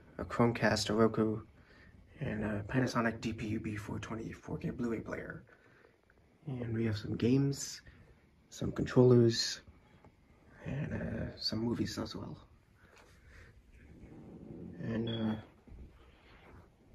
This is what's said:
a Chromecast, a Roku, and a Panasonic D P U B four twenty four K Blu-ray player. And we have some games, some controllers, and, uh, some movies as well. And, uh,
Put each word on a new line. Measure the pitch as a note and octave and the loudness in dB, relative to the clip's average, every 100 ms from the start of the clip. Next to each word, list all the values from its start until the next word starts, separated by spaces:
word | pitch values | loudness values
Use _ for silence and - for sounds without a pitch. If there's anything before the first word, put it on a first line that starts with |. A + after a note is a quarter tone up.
| - - | -14 -10
a | |
Chromecast, | F#2+ - A#2+ A#2 G#2+ G#2+ - | -4 2 2 4 4 4 2
a | |
Roku, | G#2+ A2 A2+ A2 G#2+ - - - - - - - - | 4 4 4 0 0 -8 -20 -20 -20 -20 -20 -20 -8
and | C3 G#2+ | -6 -4
a | G#2+ G#2 G#2+ | -4 -4 -2
Panasonic | B2+ B2 A#2+ A#2 - | 0 2 2 0 -2
D | A#2 | -4
P | G#2+ G#2+ | -4 -4
U | A2 | -4
B | A2 G#2 | -4 -6
four | - G#2+ | -8 -8
twenty | - A2+ A2+ | -8 -8 -8
four | - - D#3+ | -10 -10 -6
K | D#3+ | -4
Blu-ray | A#2+ A#2 A2 | -4 -2 -4
player. | - - - - - - - - - _ _ _ _ _ C#3+ | -6 -8 -8 -14 -16 -20 -20 -20 -20 _ _ _ _ _ -10
And | B2 A#2 | -8 -4
we | A2+ | 0
have | A2+ G#2 | 0 0
some | - A2 | -4 2
games, | A#2 C3+ C#3 C#3 - - - - - - _ _ _ | 4 6 4 0 -6 -12 -16 -20 -20 -20 _ _ _
some | - - | -8 -4
controllers, | - - B2+ B2+ A#2+ A#2 A#2 - - - - - - - _ _ - - - - | -2 4 8 10 10 8 4 -2 -6 -12 -20 -20 -20 -20 _ _ -20 -20 -14 -8
and, | C3+ D#3+ - | -6 -4 -6
uh, | - - B2 - | -4 -4 -6 -6
some | - A2 | -4 -2
movies | A#2+ - G#2 - | 0 0 -2 -4
as | A2 - | -8 -8
well. | - D3+ - - _ _ - - - - - - - - - - - - - - - - - - - - | -10 -12 -18 -20 _ _ -20 -20 -20 -20 -20 -20 -20 -20 -20 -20 -20 -20 -20 -20 -18 -16 -16 -14 -14 -10
And, | A#2 A2+ A#2 | -4 -2 -2
uh, | A2+ A2 A2 - - - - - - - - - - - - - _ - | -2 -2 -4 -8 -20 -20 -18 -18 -20 -20 -20 -20 -20 -20 -20 -20 _ -20